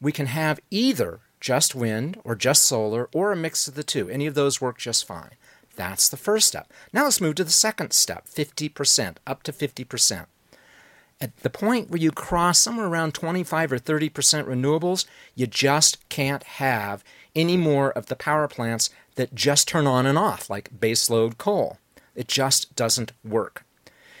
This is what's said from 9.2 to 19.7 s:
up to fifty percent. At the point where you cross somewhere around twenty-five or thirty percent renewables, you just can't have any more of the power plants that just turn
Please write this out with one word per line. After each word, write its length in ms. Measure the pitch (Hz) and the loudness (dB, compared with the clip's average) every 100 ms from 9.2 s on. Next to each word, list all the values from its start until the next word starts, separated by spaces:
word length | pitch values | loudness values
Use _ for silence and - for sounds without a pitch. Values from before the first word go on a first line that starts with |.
| - | -10
up 160 | 127 | -8
to 80 | - | -10
fifty 320 | - 143 - | -6 -6 -6
percent. 440 | 131 117 - 92 85 _ _ - _ - - _ _ - | -8 0 0 0 -8 _ _ -20 _ -20 -20 _ _ -10
At 160 | 127 - | -10 -6
the 140 | - | -6
point 400 | - 208 247 - | -2 0 0 -2
where 100 | 170 | 0
you 100 | 160 | 0
cross 460 | - - 175 175 170 | 0 -2 2 4 4
somewhere 300 | 226 233 196 | 2 0 -2
around 260 | 165 160 | -2 -2
twenty-five 580 | - 165 185 165 160 156 | -4 -2 -2 -2 -2 0
or 60 | 123 | -2
thirty 320 | - 151 151 | 0 0 0
percent 380 | 147 139 151 131 | 0 2 2 -2
renewables, 580 | 127 135 156 175 185 - - - - | -2 0 2 0 -2 -4 -12 -12 -4
you 100 | 120 | -4
just 640 | - 135 147 - - - | 0 2 4 4 2 -6
can't 340 | - 139 139 | -4 -2 -4
have 600 | - - 135 113 101 101 - - - 156 | -8 -2 0 0 -2 -8 -12 -20 -6 0
any 220 | 170 180 | 2 4
more 340 | 160 139 135 | 4 4 2
of 160 | - - | -2 -6
the 80 | 131 | -6
power 320 | 147 151 147 | 0 0 0
plants 420 | - 113 113 - - _ - | -2 -4 -2 -4 -6 _ -4
that 200 | 123 120 | -4 0
just 320 | 143 143 | 2 2
turn 180 | - | 2